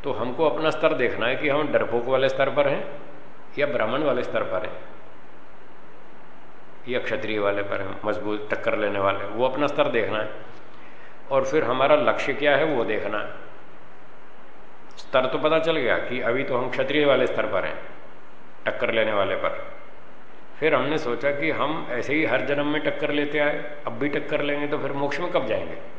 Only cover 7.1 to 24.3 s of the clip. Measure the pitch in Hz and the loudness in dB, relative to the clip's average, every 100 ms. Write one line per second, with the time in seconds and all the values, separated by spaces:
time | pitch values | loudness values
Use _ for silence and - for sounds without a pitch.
7.1 | 110 110 107 101 101 101 98 98 98 104 | -2 0 2 2 2 0 -2 -4 -2 -2
8.1 | 107 104 107 - 101 - 107 104 101 98 | -2 -2 -4 -2 -2 0 2 0 2 2
9.1 | 98 98 107 127 135 143 143 139 123 95 | 2 -2 0 2 2 0 4 2 4 2
10.1 | 107 107 - - - - - - - - | 0 -2 -4 -6 -6 -6 -6 -6 -6 -6
11.1 | - - 135 131 151 123 127 135 151 120 | -6 0 2 4 2 2 4 6 6 6
12.1 | - - 127 147 139 156 135 104 107 101 | 2 0 2 4 4 4 2 2 0 0
13.1 | 104 113 - - - - - - - - | -2 -4 -6 -6 -6 -6 -6 -6 -6 -6
14.1 | - - - - - - - - - - | -6 -6 -6 -6 -6 -6 -6 -6 -6 2
15.1 | 131 127 151 151 160 160 160 120 87 - | 2 4 2 2 4 4 2 2 2 0
16.1 | 123 117 127 135 127 127 139 131 143 147 | -2 0 0 0 0 0 0 2 4 6
17.1 | 127 - - 104 95 80 73 - - - | 6 4 2 0 0 -2 -4 -6 -6 -6
18.1 | - - - - - - - 117 113 110 | -6 -6 -6 -6 -4 -2 0 0 2 2
19.1 | 104 95 92 80 - - - - - - | 2 2 0 0 -2 -6 -6 -6 -6 -6
20.1 | - - - - - 151 143 135 151 120 | -6 -6 -6 -6 0 2 4 2 0 0
21.1 | 117 143 139 156 123 139 160 - 123 110 | 0 0 0 0 0 0 -2 -2 -4 0
22.1 | 151 151 127 127 143 147 151 143 - 147 | 0 2 2 2 0 2 0 0 0 0
23.1 | 147 147 151 147 151 - - - 117 143 | 0 0 2 0 0 -4 -6 -6 -2 0
24.1 | 143 - | 0 -2